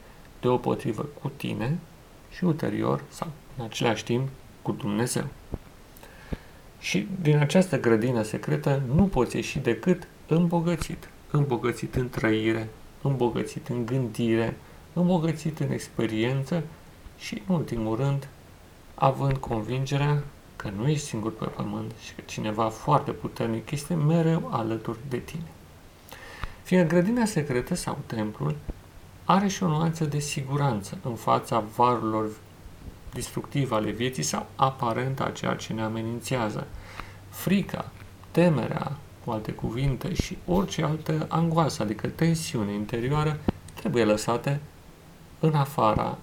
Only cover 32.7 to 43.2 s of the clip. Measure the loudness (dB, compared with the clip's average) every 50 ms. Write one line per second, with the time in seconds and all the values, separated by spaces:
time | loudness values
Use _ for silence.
32.7 | -18 -16 -16 -16 -16 -16 -14 -10 -8 -8 -8 -6 -6 -6 -6 -2 0 0 0 2
33.7 | 2 0 0 0 -2 -2 -2 -2 -2 -2 -2 -2 -2 -4 -4 -6 -2 2 2 2
34.7 | 2 0 -2 -2 0 0 -2 -2 -2 -2 -2 -4 -4 -4 -2 -2 -2 -2 -4 -6
35.7 | -4 -4 -4 -4 -4 -4 -4 -4 -6 -6 -4 -2 -2 0 0 -2 -2 -4 -6 -8
36.7 | -10 -14 -14 -14 -12 -12 -12 -14 -14 -18 -18 -16 -12 -4 0 2 2 2 2 0
37.7 | -4 -8 -8 -8 -12 -16 -18 -18 -18 -20 -18 -2 2 4 6 6 4 4 0 -2
38.7 | -2 -4 -4 -4 -6 -8 -10 -14 -18 -12 -6 -4 -4 -4 -4 -6 -6 -6 -4 -4
39.7 | -2 0 0 0 0 0 -2 -2 -2 -2 -2 -2 -6 -6 -2 0 2 2 2 2
40.7 | 0 0 0 0 0 -2 -2 -2 -2 -2 -2 0 0 2 2 4 4 4 4 2
41.7 | 2 0 -2 -2 -2 -2 -4 -4 0 2 2 2 2 2 0 -2 -2 -2 0 0
42.7 | -2 -2 -4 -2 -2 -2 0 0 2 2